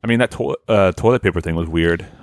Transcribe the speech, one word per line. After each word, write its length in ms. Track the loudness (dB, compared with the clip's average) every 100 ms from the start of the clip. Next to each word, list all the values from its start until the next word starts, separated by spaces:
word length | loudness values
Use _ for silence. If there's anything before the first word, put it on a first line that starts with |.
I 40 | -2
mean, 120 | 0
that 100 | 0
to-, 240 | -2 -6 -6 -2
uh, 240 | 2 2
toilet 300 | 2 0 0
paper 180 | 0 -2
thing 160 | -2 -4
was 120 | -2
weird. 380 | 0 2 0 -4 -14